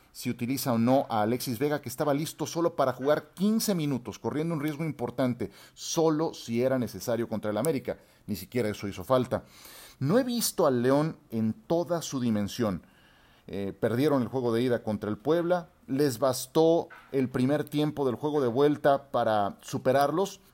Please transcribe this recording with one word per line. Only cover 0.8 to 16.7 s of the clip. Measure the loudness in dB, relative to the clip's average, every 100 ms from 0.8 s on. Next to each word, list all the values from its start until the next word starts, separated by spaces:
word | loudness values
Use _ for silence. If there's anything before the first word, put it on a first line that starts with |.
| 4 4 2
a | 0
Alexis | 2 0 -4 -2
Vega, | -2 -2
que | -6
estaba | -4 0
listo | 0 -2 -6 -6
solo | -2 -2 2
para | 0
jugar | 0 2 2 0
quince | -2 0 2 0 0
minutos, | 0 -2 -4 -6
corriendo | -4 -2 -2 -2
un |
riesgo | -4 -4 -6
importante, | -4 -6 -2 -2 0 -6 -8 -20
solo | -14 -6 0 2 2 -2
si | -6 -4 0
era | 2 0
necesario | -2 -6 -4 -2 -2
contra | -4 -2
el | 0
América. | 0 -2 -4 -8 _ _ -8
Ni | -8
siquiera | -6 -2 -2
eso | -4 -8
hizo | -8
falta. | 0 2 2 -4 -6 -20 -20 -20 -20 -6
No | 2 2
he |
visto | 2 -2 -4 2 2
al | 4
León | 4 4 2 -4 -6
en | -2 -2
toda | -2 -2 -2 0 -4
su | -4 -2
dimensión. | 0 0 -2 -2 -2 -2 -8 _ _ _ _ _ -12
Eh, | -8 -6 -2
perdieron | -2 2 2 2
el | 0
juego | -2 0
de | 0
ida | 2 0
contra | -2 -4 -4
el | -4
Puebla, | 0 0 2 -2 -4 _ -6
les | 0 0 2
bastó | 0 0 -2 2 4